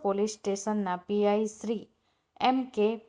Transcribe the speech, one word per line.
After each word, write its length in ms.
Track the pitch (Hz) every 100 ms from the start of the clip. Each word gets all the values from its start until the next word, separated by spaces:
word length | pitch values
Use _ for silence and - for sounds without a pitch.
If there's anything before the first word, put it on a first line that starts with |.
પોલીસ 280 | 202 196 214
સ્ટેશનના 680 | - - 196 214 208 196 180
પી 320 | - 208 202
આઈ 180 | 208 220
શ્રી 420 | - 208 220 - _ _ _ _ -
એમ 220 | 240 262
કે 320 | 254 - 208 226